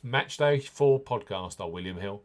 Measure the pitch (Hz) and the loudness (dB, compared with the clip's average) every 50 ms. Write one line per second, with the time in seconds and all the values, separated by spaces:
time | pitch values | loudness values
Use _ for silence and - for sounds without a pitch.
0 | - 123 127 139 - - - - 151 147 147 139 139 - - - 143 139 135 131 | -6 -2 0 0 0 -2 -2 2 4 4 4 4 0 -2 -2 2 4 6 6 4
1 | 135 - 123 113 - - 98 95 92 92 - - 95 85 82 90 90 92 90 87 | 2 -2 -4 -4 -4 -4 -6 -6 -6 -8 -8 -8 -8 -8 -8 -8 -8 -8 -6 -6
2 | 95 98 98 104 | -6 -8 -8 -10